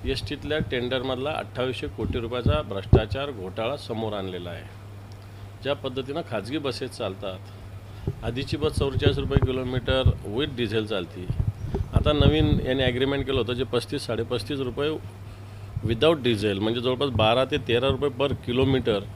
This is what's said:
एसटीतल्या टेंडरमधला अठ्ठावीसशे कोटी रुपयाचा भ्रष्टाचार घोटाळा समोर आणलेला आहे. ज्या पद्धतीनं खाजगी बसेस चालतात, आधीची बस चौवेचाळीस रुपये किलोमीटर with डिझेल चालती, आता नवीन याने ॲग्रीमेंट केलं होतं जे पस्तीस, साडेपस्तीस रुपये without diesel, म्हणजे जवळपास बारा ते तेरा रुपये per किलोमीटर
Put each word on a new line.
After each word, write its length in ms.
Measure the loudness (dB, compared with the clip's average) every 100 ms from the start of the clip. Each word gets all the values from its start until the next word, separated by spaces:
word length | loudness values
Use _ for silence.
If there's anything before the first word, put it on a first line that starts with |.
| -2
एसटीतल्या 520 | -4 -4 -6 -2 -2
टेंडरमधला 720 | 0 -2 0 0 -2 -2 -2
अठ्ठावीसशे 560 | -4 -6 -2 -2 -2 -6
कोटी 340 | -4 -2 -2
रुपयाचा 420 | -2 0 2 2
भ्रष्टाचार 680 | 0 -6 4 4 4 -2 -4
घोटाळा 460 | -6 -8 -4 -2 -4
समोर 360 | -4 -4 -2
आणलेला 380 | -2 -4 -6 -8
आहे. 120 | -10 -12 -14 -16 -16 -16 -16 -16 -16 -16 -8
ज्या 120 | -4
पद्धतीनं 460 | -2 -4 -6 -4 -6 -4
खाजगी 280 | -6 -4 -4
बसेस 320 | -4 -4 -8
चालतात, 480 | -4 -4 -4 -8 -8 -14 -16 -14 -14 -14 -8 -6 -4
आधीची 320 | -4 -4 -4 0
बस 160 | 0
चौवेचाळीस 460 | 0 0 2 2 2
रुपये 280 | 2 2 4
किलोमीटर 640 | 0 0 -2 2 4 4 2 -2 -2
with 200 | -2 0
डिझेल 300 | 0 0 0
चालती, 400 | -2 -4 -8 -6 0 -2 -2 -4 -4 0
आता 180 | 2 4
नवीन 480 | 8 8 8 6 4 2
याने 180 | 2
ॲग्रीमेंट 420 | 2 4 2 2 0
केलं 120 | 0
होतं 140 | 0
जे 120 | -2
पस्तीस, 380 | 0 0 0 -6
साडेपस्तीस 580 | -2 -2 0 -2 -2 -4
रुपये 300 | -2 -2 -2 -2 -8 -14 -14 -14 -14 -12 -8 -4 0
without 400 | 4 6 6 4
diesel, 320 | 4 2 2
म्हणजे 220 | 2 2
जवळपास 300 | 0 2 0
बारा 340 | 4 6 6
ते 120 | 4 0
तेरा 300 | 2 2 4
रुपये 220 | 2 0 2
per 140 | 0 0 0
किलोमीटर 540 | 2 4 4 4 0 -2